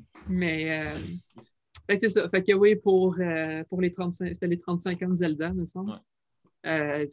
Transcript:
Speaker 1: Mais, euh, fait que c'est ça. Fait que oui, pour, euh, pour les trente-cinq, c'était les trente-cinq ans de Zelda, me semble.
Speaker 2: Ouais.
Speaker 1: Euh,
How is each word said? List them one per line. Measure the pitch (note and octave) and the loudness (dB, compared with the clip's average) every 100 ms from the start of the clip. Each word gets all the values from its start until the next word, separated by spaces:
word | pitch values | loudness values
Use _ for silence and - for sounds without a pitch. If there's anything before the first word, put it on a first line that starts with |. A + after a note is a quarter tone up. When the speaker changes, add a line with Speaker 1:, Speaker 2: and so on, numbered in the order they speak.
| - - - | -18 -16 -6
Speaker 1:
Mais, | F3+ E3+ D#3+ D#3+ D#3 | -2 -2 -2 -2 -4
euh, | D3+ D#3 E3 F3 - - - _ _ - - | -4 -6 -8 -10 -14 -20 -20 _ _ -14 -2
fait | |
que | G3+ | 0
c'est | A3 | 2
ça. | G#3 F3 | 2 2
Fait | F#3+ | 2
que | F#3 | 4
oui, | G3 G#3 | 6 6
pour, | G#3+ G#3 F#3 F#3 F3 | 6 4 4 4 2
euh, | F3 D#3+ D#3+ D#3 D#3+ | -2 -2 -2 -4 -6
pour | F#3 | -2
les | F3+ | -2
trente-cinq, | F3+ F3 F3 F3+ | 0 -6 -4 -6
c'était | F3 F3 | -4 -2
les | F3 | -2
trente-cinq | - F3 F#3 F3+ | -2 -4 -2 -4
ans | F#3 | -2
de | |
Zelda, | F3+ F3 D3+ D#3+ | 0 0 -2 -4
me | F3 | -4
semble. | E3+ F3+ G3 | -6 -8 -8
Speaker 2:
Ouais. | G#3 - _ _ _ _ _ E3 | -10 -16 _ _ _ _ _ -4
Speaker 1:
Euh, | D#3+ D3 D3 D3 | -2 0 -2 -4